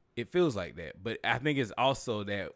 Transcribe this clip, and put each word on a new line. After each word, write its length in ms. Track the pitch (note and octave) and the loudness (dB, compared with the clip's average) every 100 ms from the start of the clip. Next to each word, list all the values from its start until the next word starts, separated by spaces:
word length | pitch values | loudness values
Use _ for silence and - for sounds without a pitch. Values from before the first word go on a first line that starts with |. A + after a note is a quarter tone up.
| _ - | _ -8
It 160 | A#2 | -2
feels 240 | F3+ F3 G#2 | 4 4 2
like 200 | F2 A#1+ | -4 -6
that. 260 | E2 - | -12 -8
But 140 | F#2 A2+ A2 | -6 -2 2
I 140 | A#2 | 2
think 180 | C#3 C#3 | 2 0
it's 120 | A2+ - | 0 2
also 460 | B2+ C3 - G#2+ G2+ | 2 2 -2 -4 -2
that 260 | G2+ F2+ | -4 -6